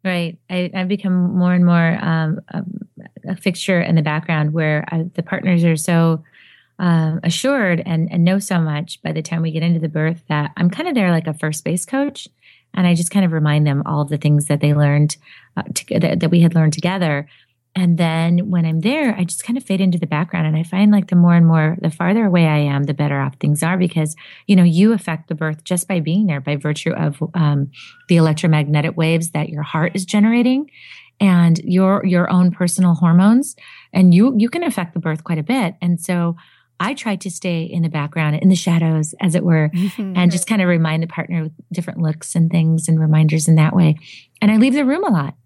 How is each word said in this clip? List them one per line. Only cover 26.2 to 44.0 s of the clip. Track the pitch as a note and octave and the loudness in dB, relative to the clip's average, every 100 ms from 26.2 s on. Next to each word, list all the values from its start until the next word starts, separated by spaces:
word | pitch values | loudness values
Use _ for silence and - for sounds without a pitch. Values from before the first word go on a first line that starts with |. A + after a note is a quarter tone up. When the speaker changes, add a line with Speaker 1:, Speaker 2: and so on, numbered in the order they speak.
| G#3 | 0
Speaker 1:
there | C#3+ | -2
by | C#3 C#3+ | -4 -4
virtue | D3+ D3+ E3 | -4 -4 -4
of, | - D#3 C#3+ D#3 F3 | -2 -4 -4 -6 0
um, | D3+ C#3+ C#3 - - - - | 0 0 -4 -10 -20 -20 0
the | E3+ | 2
electromagnetic | D#3+ D#3 F3 D#3 D3 D3 D3+ - | 2 2 2 2 2 0 -2 -2
waves | D#3+ E3 E3 | 0 0 -2
that | D3+ D3+ | -6 -6
your | D3+ | -8
heart | D#3 D#3 D#3+ | -6 -2 -2
is | G3+ | -4
generating | F3+ G#3 G#3+ A#3 B3 C4 D4 - - - _ _ | -2 2 2 2 2 0 -4 -14 -20 -20 _ _
and | G3+ F3 E3+ E3 | 2 4 4 2
your, | - F3+ F#3+ G3 | 2 2 2 2
your | F#3+ F3 F3 | 2 0 2
own | F3+ F3+ | 2 2
personal | - F3 - F3+ E3+ | 0 -2 2 2 4
hormones. | F3 E3+ G3+ A#3+ C#4+ - - - _ | 4 6 6 4 0 -12 -20 -20 _
And | F#3 F#3 F3 | 4 6 6
you, | B3 A#3 | 4 2
you | A#3 | 0
can | E4+ | 0
affect | E4+ - F3 F3 | -4 -4 -6 -6
the | |
birth | E3 D#3 | -4 -6
quite | - D#3+ | -4 -6
a | |
bit. | D#3 C4 F#3 - | -2 -2 -2 -2
And | F3+ E3+ | -2 -2
so | - F3 E3+ E3+ _ _ _ _ | -2 -2 -2 -4 _ _ _ _
I | G3+ C#4 | -6 -6
try | A3+ G3 | -6 -6
to | G3 | -8
stay | - F#3 E3 | -8 -6 -4
in | D#3+ E3+ | -4 -4
the | E3 | -4
background, | D3+ D3 D#3+ D#3 D3+ | -4 -6 -2 -2 2
in | F#3+ | 2
the | F3+ | 2
shadows, | - E3+ E3 D#3+ D#3 - | 2 0 2 0 -2 -2
as | F3 E3 | -2 0
it | F3 | 2
were, | D#3+ D3+ E3+ | 2 2 0
Speaker 2:
Mm-hmm. | F#3+ - G3 F3+ | -4 -4 -6 2
Speaker 1:
and | F3+ | 2
just | F3 - | 2 -2
kind | A3 | 0
of | F3+ | 2
remind | E3+ D#3+ D#3+ | 2 0 -2
the | E3 | -4
partner | - D3+ E3+ | -8 -6 -4
with | D#3+ - - | -6 -10 -10
different | F3 E3+ - | -8 -8 -4
looks | D#3+ D#3 - F3 | -4 -4 -6 -2
and | E3 | 0
things | E3+ D#3+ D#3+ D#3+ | 2 2 0 0
and | D#3+ | 0
reminders | D#3 D#3 D#3 D#3+ D3+ | 2 4 2 2 2
in | D#3+ | 4
that | D#3 F3+ | 4 4
way. | D#3+ D#3 | 2 2